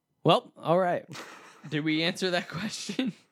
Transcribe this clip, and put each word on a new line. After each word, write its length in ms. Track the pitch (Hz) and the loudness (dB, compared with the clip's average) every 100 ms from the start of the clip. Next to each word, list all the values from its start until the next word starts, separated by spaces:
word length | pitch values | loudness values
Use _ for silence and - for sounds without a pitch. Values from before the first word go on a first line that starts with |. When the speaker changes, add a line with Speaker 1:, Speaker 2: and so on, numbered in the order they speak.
| _ _ | _ _
Speaker 1:
Well, 280 | 156 214 - - | 4 4 2 -8
all 180 | 151 175 | 2 2
right. 260 | 180 160 - 147 - - | 2 0 -4 -14 -14 -18
Speaker 2:
<laughs> 300 | - - 147 | -20 -18 -6
Speaker 1:
Did 140 | 156 | -2
we 180 | 156 156 | 0 2
answer 300 | 165 170 185 | 0 0 0
that 160 | 175 - | 0 -2
<laughs> 0 | |
question? 640 | 160 208 - - 208 262 - _ | -8 -6 -6 -6 -2 -4 -6 _